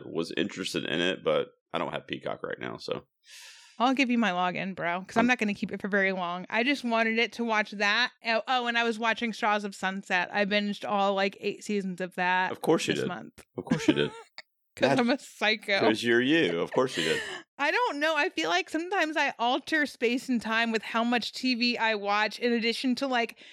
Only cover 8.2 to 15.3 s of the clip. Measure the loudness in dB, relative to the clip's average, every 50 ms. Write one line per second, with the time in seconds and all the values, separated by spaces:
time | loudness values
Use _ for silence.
8.2 | -4 -2 0 0 0 0 0 0 0 0 0 2 2 2 0 0 0 0 0 0
9.2 | -2 -4 -2 0 2 2 2 2 0 -4 -6 -4 -4 -4 -4 -4 -4 -2 0 0
10.2 | 0 0 0 0 2 2 2 0 0 0 -4 -4 -4 -2 0 2 2 2 2 2
11.2 | 0 0 -2 -4 -6 -6 -6 -6 -4 -2 -2 -2 -2 -2 -4 -6 -6 -6 -4 -2
12.2 | 0 2 2 2 0 0 -4 -2 2 2 2 2 2 0 0 0 -2 -2 -4 -6
13.2 | -10 -14 -18 -20 -20 _ _ -8 -4 -2 -2 0 2 2 4 4 2 0 -2 -8
14.2 | -18 _ _ -20 -20 _ _ _ _ _ -4 0 2 4 4 4 4 4 2 0
15.2 | -2 -8